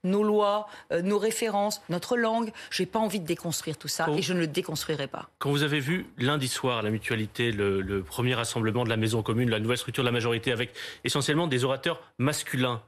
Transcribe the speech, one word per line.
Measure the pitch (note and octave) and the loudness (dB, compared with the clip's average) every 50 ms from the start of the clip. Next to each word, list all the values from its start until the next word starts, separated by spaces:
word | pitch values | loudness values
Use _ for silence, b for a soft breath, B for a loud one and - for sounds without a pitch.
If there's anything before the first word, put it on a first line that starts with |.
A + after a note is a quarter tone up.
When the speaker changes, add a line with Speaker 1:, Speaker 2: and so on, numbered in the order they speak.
| - | -2
Speaker 1:
nos | F#3 G3 G3+ | 0 2 2
lois, | G#3+ G#3+ G#3 G#3 G#3 G3+ G3+ G#3+ G#3+ G#3+ B B B - | 4 4 4 4 4 4 2 0 -2 -6 B B B -2
euh, | - E3+ | -2 0
nos | F3+ G3 G#3 G3+ | 2 2 2 2
références, | G3 A3+ A3 - A#3+ A3 G3+ G3+ G3+ G#3+ G#3 - - - | 2 0 0 0 0 0 2 2 2 0 -2 -4 -4 -4
notre | E3 F3 - - B3 | -4 -4 -2 0 0
langue. | A#3+ A#3 A3 A3+ A#3 A#3 G#3+ B B B B | 2 2 2 2 2 0 -2 B B B B
J'ai | - - F#3 | -2 -2 -2
pas | F3 - A3 | 0 2 0
envie | A3 G#3 F3 G#3 | 2 2 0 -2
de | E3 | -2
déconstruire | D3+ E3+ - - E3+ D3+ - - D#3+ D3+ | -2 -4 -2 -2 -4 -4 -4 -4 -6 -8
tout | - - D3 | -6 -6 -6
ça | - - E3 | -2 -2 0
Speaker 2:
Quand | D#3+ D3+ | 2 2
Speaker 1:
et | E3 | 0
je | E3 C3 | 0 0
ne | F3+ F3+ | 0 0
le | E3 | 0
déconstruirai | D#3 D3 F3+ F3 - D#3 C#3 - - D#3 C#3+ C#3 C3 | 0 0 -2 -2 -2 -4 -4 -2 -2 -2 -2 -4 -6
pas. | - - - - _ _ | -8 -10 -12 -14 _ _
Speaker 2:
Quand | - C#3+ | 0 0
vous | C#3+ C#3+ D3 | 2 2 2
avez | C#3+ D3 D3+ | 2 2 0
vu | C3+ C3+ F3 F#3 - - - - | 2 0 0 -2 -2 -6 -4 0
lundi | A#2+ C3+ D3 D3+ C3 | 2 2 2 2 0
soir | B2 - - - B2+ A#2+ A2+ | -2 -2 0 0 0 0 0
à | |
la | G#2 G#2+ | 0 0
Mutualité | A2 G#2+ - - A#2+ A2 G#2+ G2+ - - A#2+ A#2+ | -2 -2 -2 -2 -2 -2 -2 -2 -2 -2 0 0
le, | A2 G#2 G2+ G2+ G2 G2 | 0 2 2 2 2 0
le | F#2+ F#2+ G2+ G2 F2 | 0 0 -2 -2 -2
premier | D#2+ - - A#2+ B2 B2+ | -4 -2 -2 0 0 2
rassemblement | A#2 A#2 A2+ - A#2+ A2 A2 G2+ B2 B2 | 0 -2 -2 -2 0 0 2 2 2 0
de | A2 | 0
la | A2+ | 2
Maison | A2 A2 A2 A2+ A#2 | 2 2 2 2 0
Commune, | G2+ - A2 A#2 B2+ A#2+ | 0 0 0 2 2 2
la | A2+ G#2+ | 2 2
nouvelle | G#2+ A2+ B2 | 2 0 0
structure | A#2+ - - A2+ - B2+ | -2 -2 -4 -2 -2 0
de | A#2+ | 0
la | |
majorité | A#2+ A#2+ A2+ A#2+ A#2 A2+ A2+ C3 | 0 2 2 0 0 0 0 0
avec | A#2+ A2 B2 A#2+ B B B B B B | 0 0 -2 -4 B B B B B B
essentiellement | - - - D3 C3 - D3+ D#3 F3 E3 | -4 -2 0 0 2 2 2 2 2 2
des | C3 B2 B2 | 2 2 2
orateurs | C3 C3+ C3+ - E3+ E3 E3 - - _ - | 2 0 0 0 -2 -2 -2 -6 -12 _ 0
masculins | B2 C#3+ D3 - - - - B2+ B2+ B2+ A#2+ A2+ - | 0 0 0 0 -4 -4 -2 0 0 0 0 -4 -6